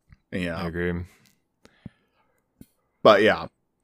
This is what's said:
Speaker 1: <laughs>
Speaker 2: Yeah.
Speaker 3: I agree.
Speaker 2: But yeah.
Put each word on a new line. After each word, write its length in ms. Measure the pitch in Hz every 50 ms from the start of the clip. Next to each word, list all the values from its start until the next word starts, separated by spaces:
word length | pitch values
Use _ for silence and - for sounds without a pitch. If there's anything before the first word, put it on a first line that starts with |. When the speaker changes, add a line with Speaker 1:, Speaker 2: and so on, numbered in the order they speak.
Speaker 1:
<laughs> 300 | _ _ - _ _ -
Speaker 2:
Yeah. 240 | - 92 90 87 82 82 87
Speaker 3:
I 40 |
agree. 260 | 85 82 87 87 90 87 87 87 - _ _ _ _ _ _ _ _ _ _ _ - _ _ - - _ _ _ _ _ _ _ _ _ _ _ _ _ _ - _ _ _ _ _ _ _ -
Speaker 2:
But 180 | 117 104 98
yeah. 260 | 110 101 90 80 82 - _ _ _ _ _ _